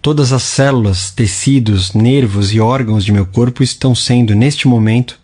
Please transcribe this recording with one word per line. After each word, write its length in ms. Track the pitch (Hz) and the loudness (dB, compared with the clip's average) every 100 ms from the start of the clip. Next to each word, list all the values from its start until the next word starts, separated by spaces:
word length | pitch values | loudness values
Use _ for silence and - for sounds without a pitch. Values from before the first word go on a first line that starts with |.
Todas 300 | 143 151 131 | -2 0 0
as 100 | 131 | 0
células, 680 | - - 139 131 104 92 - | -2 0 0 2 0 -2 -6
tecidos, 800 | - 110 - - 139 110 101 92 | -4 -4 -2 0 0 2 0 0
nervos 600 | 104 113 139 120 101 98 | 0 2 2 0 0 0
e 80 | 110 | 0
órgãos 440 | 113 131 117 110 | 0 0 0 -2
de 80 | 98 | 0
meu 120 | 104 | 0
corpo 380 | 95 104 120 123 | 0 0 -2 0
estão 320 | 127 - 135 | -4 -2 -2
sendo, 400 | 120 - 123 117 | -2 0 0 2
neste 340 | 101 131 143 139 | 2 0 0 0
momento 500 | 120 110 117 120 - | 2 2 0 -2 -10